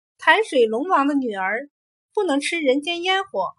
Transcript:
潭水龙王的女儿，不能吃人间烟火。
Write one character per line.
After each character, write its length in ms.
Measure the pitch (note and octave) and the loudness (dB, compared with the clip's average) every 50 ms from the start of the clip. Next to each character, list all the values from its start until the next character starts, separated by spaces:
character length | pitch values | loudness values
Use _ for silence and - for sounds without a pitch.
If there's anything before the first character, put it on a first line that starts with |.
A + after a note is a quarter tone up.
| _ _ _ _ | _ _ _ _
潭 260 | - - D#4+ F#4 A4 | 2 4 4 4 2
水 220 | - - C4 A#3+ | 0 2 2 2
龙 220 | A3 A3 A3+ C#4+ - | 2 2 -4 -2 0
王 200 | F#4 D#4 - C#4+ | 2 2 2 2
的 60 | D4+ | 0
女 220 | C#4+ C4 A#3+ G3+ | 0 -2 -2 -4
儿， 340 | F#3+ F#3+ F#3+ G#3 A#3 C#4+ C#4+ _ _ _ _ _ _ _ _ _ | -4 -4 -4 -4 -4 -6 -10 _ _ _ _ _ _ _ _ _
不 100 | - G#4 | -4 -2
能 160 | F4+ C#4 C#4 | 0 0 -2
吃 200 | C#4+ - - E4+ | -2 -2 -4 -2
人 220 | D#4 C4+ B3 D4 | 0 2 0 0
间 220 | C#4+ E4+ F4 E4+ E4+ | 0 -4 -6 -4 -2
烟 200 | F#4 F#4+ F#4+ G4 | 0 0 0 -2
火。 300 | F#4+ - D4+ - D#3+ - | -4 -4 -4 -4 -4 -6